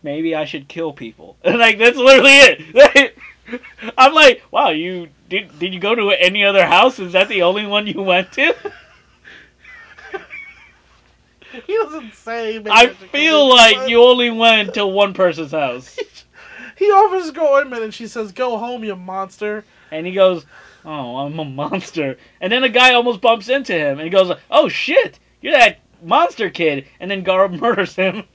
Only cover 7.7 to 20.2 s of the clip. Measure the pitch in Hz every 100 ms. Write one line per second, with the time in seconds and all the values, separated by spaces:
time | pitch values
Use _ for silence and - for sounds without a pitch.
7.7 | 208 208 196 196 180 185 - 294 - 415
8.7 | - _ _ _ _ - - _ _ -
9.7 | - - - 392 381 - 605 - - _
10.7 | _ _ _ _ _ _ _ - 240 -
11.7 | 415 415 311 233 - - 233 226 220 214
12.7 | 214 247 - - 285 311 311 277 247 226
13.7 | 226 262 233 247 247 240 226 226 220 202
14.7 | - 202 190 202 185 185 156 151 156 139
15.7 | 123 131 - 440 - _ _ - - -
16.7 | - 403 392 415 370 330 277 311 277 285
17.7 | 247 220 - 226 240 220 185 254 226 233
18.7 | 247 220 185 180 185 190 _ 208 208 208
19.7 | _ _ 156 170 185